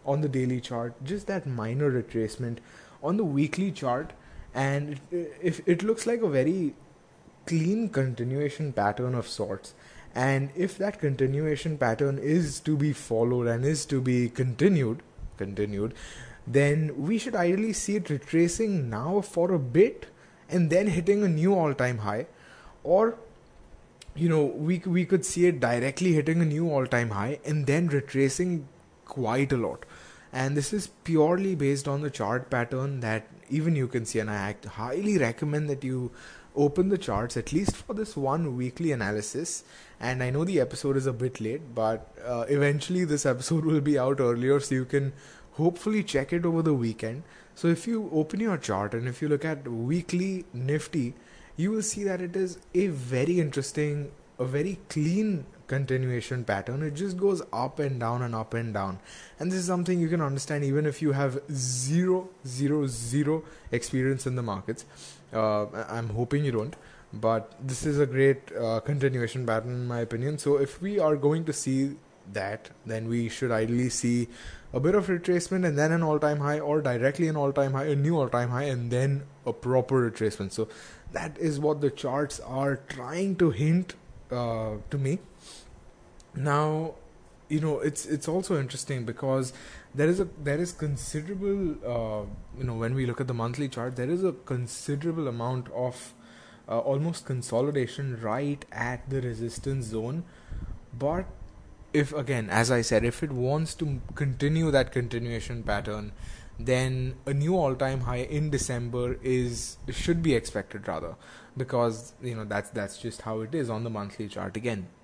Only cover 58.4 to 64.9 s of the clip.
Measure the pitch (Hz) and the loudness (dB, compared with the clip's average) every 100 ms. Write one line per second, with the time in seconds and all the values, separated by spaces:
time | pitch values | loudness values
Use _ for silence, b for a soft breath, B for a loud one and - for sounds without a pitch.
58.4 | 110 113 117 104 98 92 B B B B | -4 -4 -2 -2 -2 -4 B B B B
59.4 | 170 190 175 180 175 175 165 170 143 139 | -2 -2 0 0 2 2 2 2 0 -2
60.4 | - 147 139 143 151 139 156 139 139 127 | -2 -2 2 2 2 2 2 2 2 0
61.4 | - 139 127 127 131 165 185 185 185 - | -4 -4 -2 -2 2 2 4 2 0 -12
62.4 | 135 127 143 151 139 117 117 139 147 156 | -10 -2 0 2 0 -2 -2 0 2 0
63.4 | - B B 120 - 131 131 131 131 127 | -4 B B -4 -2 0 2 0 -2 -2
64.4 | 117 98 101 113 - | -2 -4 -6 -8 -10